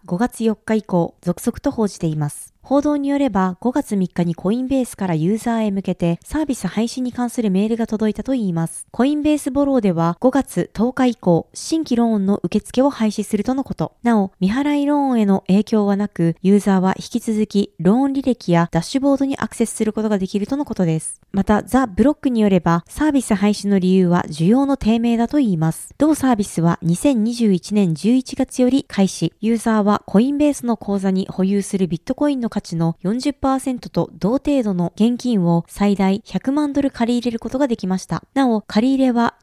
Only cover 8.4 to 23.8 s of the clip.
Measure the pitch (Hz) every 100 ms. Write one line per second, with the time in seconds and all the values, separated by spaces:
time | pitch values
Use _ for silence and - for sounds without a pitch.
8.4 | 202 165 165 - - - 262 302 294 302
9.4 | - 262 277 262 208 165 165 170 254 269
10.4 | 254 - - - 240 254 254 226 185 170
11.4 | - - - 320 302 233 233 220 190 202
12.4 | 170 214 - - 277 - 220 208 202 208
13.4 | 208 262 254 185 156 _ 240 220 190 -
14.4 | 185 240 285 294 285 294 277 240 208 190
15.4 | - 190 214 220 202 202 208 - 165 165
16.4 | 185 202 202 190 185 - - 240 - 214
17.4 | 214 202 202 - 165 240 277 269 254 240
18.4 | - 170 170 165 - 269 277 277 277 -
19.4 | - - 233 - 214 214 214 208 190 202
20.4 | 202 277 294 - 175 160 - - _ 196
21.4 | - 208 185 254 262 185 247 302 277 233
22.4 | 208 185 170 170 - - 302 277 - 196
23.4 | 202 208 202 196